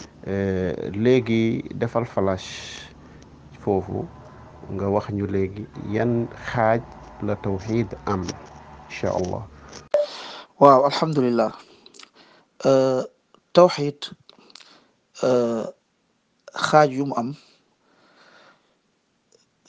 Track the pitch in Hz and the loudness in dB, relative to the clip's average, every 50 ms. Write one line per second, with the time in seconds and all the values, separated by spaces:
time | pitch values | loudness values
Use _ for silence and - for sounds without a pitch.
0 | - - - - - - 98 98 98 98 95 92 92 87 71 50 - - 92 101 | -20 -20 -20 -14 -8 -6 -4 -2 -2 0 0 -2 -2 -2 -4 -4 -6 -6 -4 2
1 | 113 123 131 131 117 113 113 113 113 113 123 131 - - - 98 117 117 - 113 | 4 4 6 4 4 2 2 2 2 2 0 -2 -6 -8 -6 -4 -4 -2 -2 -2
2 | 117 117 - 110 95 98 92 90 - - - - - - - - - - - - | -2 -2 -2 0 0 0 0 -2 -6 -12 -14 -14 -14 -14 -16 -16 -18 -18 -20 -20
3 | - - - - - - - - - - - - - - 101 92 92 95 92 - | -20 -20 -20 -20 -20 -20 -20 -20 -20 -20 -16 -6 -2 0 0 0 0 -4 -6 -6
4 | 170 - - - - - - - - - - - - - 101 95 98 98 98 104 | -6 -8 -12 -18 -20 -20 -20 -20 -20 -20 -20 -18 -12 -10 -6 -4 -2 0 0 0
5 | - - 104 101 101 98 98 98 95 95 98 104 107 - - - - 101 101 110 | 0 -2 -4 -4 -2 -2 0 -2 -2 -2 -4 -8 -12 -12 -12 -12 -8 -4 -2 0
6 | 117 120 120 117 117 - - - - - - 120 110 110 113 120 123 - - - | 0 2 0 0 -2 -4 -8 -12 -10 -6 0 2 2 2 2 0 -2 -8 -18 -20
7 | - - - - 107 104 101 - - 104 98 92 95 110 110 117 110 95 104 - | -20 -18 -14 -8 -4 -4 -4 -4 -4 -4 -4 -4 -4 -2 -2 -2 -2 -2 -6 -10
8 | - 104 101 92 87 - - - - - - - - - - - - - - - | -6 -4 -4 -4 -4 -6 -8 -12 -14 -20 -20 -20 -20 -20 -20 -20 -18 -16 -12 -6
9 | - 95 92 92 - 92 98 107 107 - - - - - - - - - - 587 | -4 -2 -2 -2 -2 -4 -4 -8 -10 -12 -16 -20 -20 -20 -20 -20 -8 -2 0 0
10 | - - - - - - - - - - _ - 139 143 135 131 143 143 - - | 0 -2 -6 -14 -14 -14 -16 -16 -18 -8 _ 6 8 8 10 8 6 4 0 0
11 | 160 160 151 147 127 123 120 117 110 107 - - - - - - - - - - | -2 0 0 2 2 2 2 2 0 0 -2 -8 -20 -20 -20 -20 -20 -20 -20 -20
12 | - _ _ - - _ - - _ _ _ - - 135 135 135 131 135 131 127 | -20 _ _ -20 -20 _ -20 -20 _ _ _ -2 2 4 4 4 4 2 2 0
13 | - - _ _ _ _ _ _ _ _ - 175 180 175 - 151 143 147 143 - | -4 -6 _ _ _ _ _ _ _ _ 6 6 6 6 6 2 -4 -4 -4 -8
14 | - - - _ _ _ - _ - - - - - - - _ _ _ _ _ | -12 -16 -16 _ _ _ -20 _ -20 -20 -20 -20 -20 -20 -20 _ _ _ _ _
15 | _ _ - - - 127 127 123 117 117 117 110 - - - _ _ _ _ _ | _ _ -10 -2 0 2 2 2 2 0 -2 -4 -6 -8 -10 _ _ _ _ _
16 | _ _ _ _ _ _ _ _ - - - - - - 156 151 151 139 131 135 | _ _ _ _ _ _ _ _ -20 -16 -8 -6 0 4 6 6 6 6 4 -2
17 | 143 139 - 120 117 131 147 - - _ _ _ _ _ _ _ _ _ _ _ | -2 -2 -2 -4 -4 -6 -8 -10 -16 _ _ _ _ _ _ _ _ _ _ _
18 | _ _ _ _ - - - - - - _ _ _ _ _ _ _ _ _ _ | _ _ _ _ -20 -20 -20 -20 -20 -20 _ _ _ _ _ _ _ _ _ _
19 | _ _ _ _ _ _ _ _ _ _ _ _ _ | _ _ _ _ _ _ _ _ _ _ _ _ _